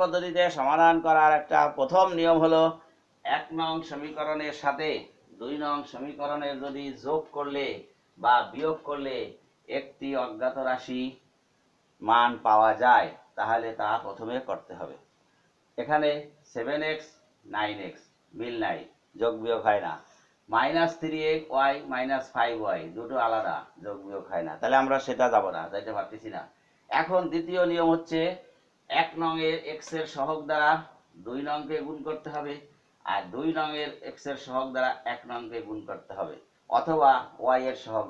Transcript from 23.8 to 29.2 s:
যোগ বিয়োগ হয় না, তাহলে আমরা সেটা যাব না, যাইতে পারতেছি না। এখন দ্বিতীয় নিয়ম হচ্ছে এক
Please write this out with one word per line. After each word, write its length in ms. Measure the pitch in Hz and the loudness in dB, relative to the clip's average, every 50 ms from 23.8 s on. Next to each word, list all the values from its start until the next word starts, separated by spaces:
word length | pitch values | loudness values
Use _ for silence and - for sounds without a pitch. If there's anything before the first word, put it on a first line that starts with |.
| 87 | -12
যোগ 140 | 104 98 98 95 | -12 -12 -10 -10
বিয়োগ 180 | 98 98 95 - - | -10 -10 -10 -8 -6
হয় 140 | 95 85 82 78 | -6 -4 -4 -6
না, 40 | 80 - | -6 -4
তাহলে 160 | - 117 135 135 | 0 4 4 4
আমরা 140 | 135 131 135 135 - | 4 4 2 0 0
সেটা 200 | 127 123 - 127 120 117 | -2 0 2 2 4 4
যাব 100 | 104 95 92 87 | 4 4 2 -2
না, 60 | 82 82 87 | -6 -6 -6
যাইতে 200 | 98 104 101 110 | -8 -8 -6 -6
পারতেছি 360 | 104 101 95 - 107 110 113 107 92 | -6 -6 -6 -8 -12 -14 -14 -12 -12
না। 60 | 78 - - _ _ _ _ _ _ _ - | -12 -12 -14 _ _ _ _ _ _ _ -2
এখন 300 | 110 151 165 175 185 180 170 151 | 0 0 0 2 0 0 0 0
দ্বিতীয় 300 | 156 170 165 165 180 180 180 175 | -2 -4 -4 -2 0 2 2 2
নিয়ম 180 | 170 170 165 165 165 | 2 4 4 4 4
হচ্ছে 260 | 165 - - 165 160 165 180 185 - - - _ _ _ _ _ _ _ - | 2 0 -2 -2 0 0 0 -2 -6 -12 -20 _ _ _ _ _ _ _ -2
এক 200 | 139 160 160 160 156 165 | 0 0 0 0 -2 -2